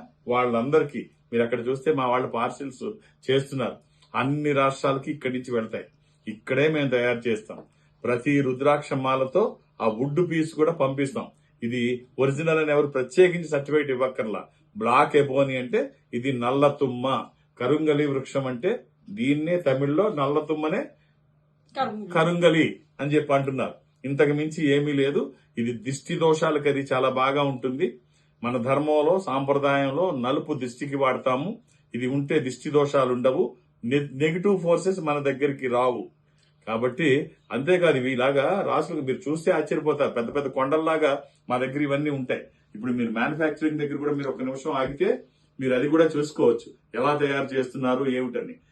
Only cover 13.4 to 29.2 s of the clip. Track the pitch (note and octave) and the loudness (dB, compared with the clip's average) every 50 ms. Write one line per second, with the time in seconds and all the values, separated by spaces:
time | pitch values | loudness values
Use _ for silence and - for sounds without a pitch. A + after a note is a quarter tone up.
13.4 | E3 D3+ D#3 C#3 C#3 C#3+ D3 D3+ C#3+ C#3 C3 A#2+ C3 B2+ - - A#2+ A2 G2+ F2 | -4 -2 -2 -4 -2 0 0 0 0 0 0 0 0 -2 -2 -4 -4 -4 -6 -8
14.4 | - - _ _ _ _ _ G#2 A2 A#2 A#2+ C3+ D3 C#3 - D3 C#3 C3+ C3 C#3 | -8 -12 _ _ _ _ _ -4 0 4 4 4 4 4 4 4 2 4 2 2
15.4 | C#3 C3+ C3 B2+ B2+ B2 A#2 A3 C#4+ C#4 - _ _ _ - A#2+ B2 C#3 C3 A#2+ | 0 2 0 -4 -4 -2 -2 -2 -2 -2 -6 _ _ _ -8 -4 -4 -4 -4 -2
16.4 | A#2+ A#2+ C3 C#3 C#3+ C#3+ C#3+ - C#3+ B2+ B2 B2 B2 C3+ C3 A2+ - - - _ | -2 0 2 4 4 4 4 2 0 -2 -2 -2 -2 -2 -2 -2 -4 -8 -14 _
17.4 | _ _ _ - D#3+ - D3+ D3+ D#3+ D3+ D3 D3 D3+ C#3+ C3+ C3 C3 - - C#3 | _ _ _ -4 0 2 2 2 4 2 2 2 2 0 0 -2 -4 -4 -4 -4
18.4 | C3+ C3 B2 A#2 C#3 F#3+ A#3 B3 - _ _ _ _ - G2 G#2 A#2+ C3+ D3 D3+ | -4 -4 -4 -2 -2 -2 -2 -2 -6 _ _ _ _ -14 -8 -4 0 0 0 0
19.4 | D#3 E3 F3+ F3 - C#3 C3 C3+ C#3+ C#3 D3 E3 G#3 A3 - D3 C#3 C#3 D3 D3+ | 0 0 -2 0 2 0 2 2 0 0 2 2 2 2 0 0 -2 0 0 0
20.4 | D3 - D#3 D3+ D#3 D#3 F3 A3+ D4+ - - _ _ _ _ _ _ _ _ _ | 0 0 -2 -2 -2 -2 -2 -2 -4 -6 -12 _ _ _ _ _ _ _ _ _
21.4 | _ _ _ _ _ _ _ C#4 C4 A3+ G#3+ G#3+ G#3 F3+ F3 E3+ E3 E3+ F3 E3+ | _ _ _ _ _ _ _ -4 -4 -4 -4 -6 -10 -2 0 2 2 2 2 4
22.4 | F3 E3+ D3 D#3+ C#3+ A2 - - - _ _ - C3+ D3 D3 D3+ C#3+ C#3+ C#3 C#3 | 4 4 6 4 2 2 -2 -6 -14 _ _ -8 -4 0 2 2 2 2 2 2
23.4 | C3+ C#3 C3+ B2+ G#2+ F#2 - - _ _ _ _ - C3 C#3+ C#3+ D#3 C#3+ D3 D3 | 2 0 -2 -4 -4 -4 -6 -12 _ _ _ _ -8 -4 0 2 2 2 2 0
24.4 | D3+ D#3+ D#3 - D#3+ C#3 C#3 C#3+ D3 D3 D3 C#3 C3+ C#3 C#3+ G3+ C4+ - - - | -2 -4 -4 -2 0 2 2 2 2 0 0 0 0 2 0 0 -2 -2 -6 -14
25.4 | _ _ _ A#2+ A#2 A#2+ A#2+ A#2 G#2 C3 C3+ - - - E3+ D#3+ E3 D#3+ D#3 D#3 | _ _ _ -4 -4 -4 -4 -6 -6 -8 -8 -8 -6 -6 -2 2 2 2 4 4
26.4 | E3+ D#3+ D3+ D3 C#3+ C#3+ C3+ C#3 C3+ C3+ C3+ B2+ C3+ C3 B2 C3 C3 C3+ C#3 D3 | 2 0 0 2 2 0 0 0 -2 -2 0 0 0 0 0 0 0 2 2 2
27.4 | C#3+ C#3 C3+ B2 A#2 C3 B2+ C3+ F3 A3+ - - - _ _ _ _ _ _ _ | 0 0 0 -2 -4 -4 -2 -2 -2 -4 -4 -8 -16 _ _ _ _ _ _ _
28.4 | - A#2 B2 B2+ A2+ C3 C3+ D3 D3+ D3+ D3+ D3+ D3 D#3 F3+ G3 | -6 -4 -2 -2 0 0 0 2 2 2 2 4 4 4 4 2